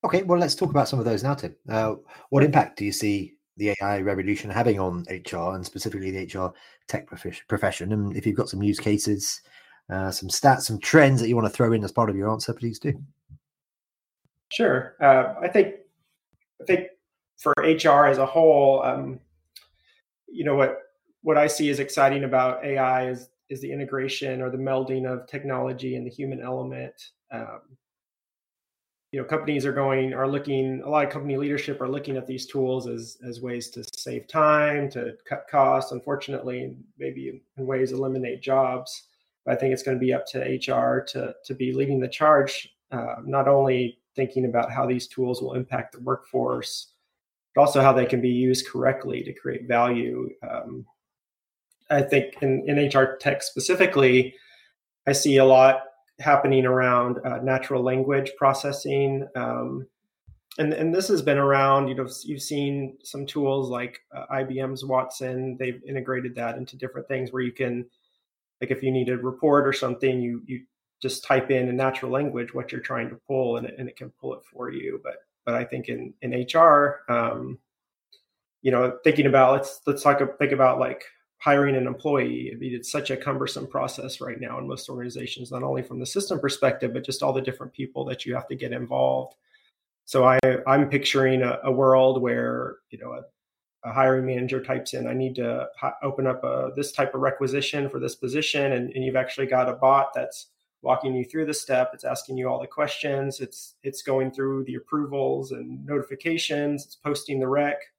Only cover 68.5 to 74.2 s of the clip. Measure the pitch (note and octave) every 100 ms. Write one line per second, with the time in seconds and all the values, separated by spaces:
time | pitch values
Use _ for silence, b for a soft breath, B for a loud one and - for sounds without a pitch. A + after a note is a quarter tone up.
68.5 | _ B2 C3 C3+ C3 B2 B2 B2+ B2+ D#3
69.5 | C#3+ C3+ C3+ B2+ A#2+ C3+ B2+ A#2+ A#2 -
70.5 | B2+ C3 _ _ _ C3 - - C3+ B2+
71.5 | C3 B2 B2 C3 C3 B2+ C3 C#3+ A#2+ A#2+
72.5 | B2 B2+ B2+ - B2 A#2 B2 _ C3+ B2
73.5 | A#2 A#2+ A#2 B2 - B2+ _